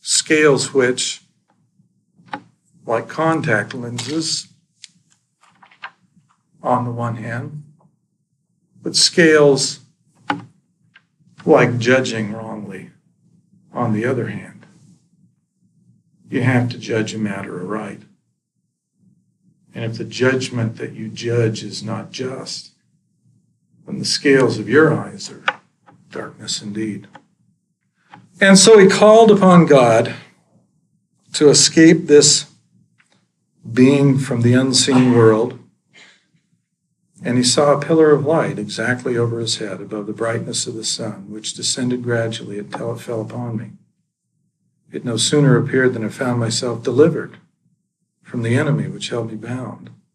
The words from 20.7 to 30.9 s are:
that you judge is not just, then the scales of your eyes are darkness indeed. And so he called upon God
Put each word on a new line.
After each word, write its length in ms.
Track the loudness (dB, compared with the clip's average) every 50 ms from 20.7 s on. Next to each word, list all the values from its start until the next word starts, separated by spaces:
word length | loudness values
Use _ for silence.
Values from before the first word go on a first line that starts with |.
| -4 -8
that 160 | -12 -12 -12
you 140 | -12 -14 -12
judge 540 | -12 -10 -6 -2 -2 0 0 0 -2 -4 -10
is 200 | -12 -14 -12 -10
not 280 | -10 -10 -10 -12 -14
just, 640 | -12 -10 -10 -10 -10 -12 -14 -14 -14 -16 -16 -20 _ _ _ _ _ _ _ _ _ _ _ _ _ _ _ _ _ _ _ _ _ _ _
then 120 | -14 -10 -8
the 60 | -6
scales 540 | -6 -6 -2 2 2 4 4 2 0 -2 -4
of 100 | -6 0
your 240 | 2 4 4 4 2
eyes 380 | -2 -6 -10 -14 -16 -18 -18
are 140 | -18 -8 -8 -8 -8 -8 _ _ _ _ _ _ _ _ _ _
darkness 520 | -14 -14 -14 -14 -16 -18 -14 -12 -12 -12 -10
indeed. 440 | -12 -10 -8 -8 -8 -8 -12 -14 -20 _ -20 _ _ _ _ _ _ _ _ _ _ _ _ _ _ _ _ _ _ -20 -20 -20 _ _ 0
And 180 | 4 6 6 6
so 200 | 8 8 10 10
he 100 | 8 8
called 420 | 6 6 6 8 8 8 8 8
upon 360 | 6 6 6 6 8 8 8
God 480 | 6 6 6 6 6 4 2 2 0 -6 -14 -18 _ _ _ _ _ _ _ _ _ _ _ _ _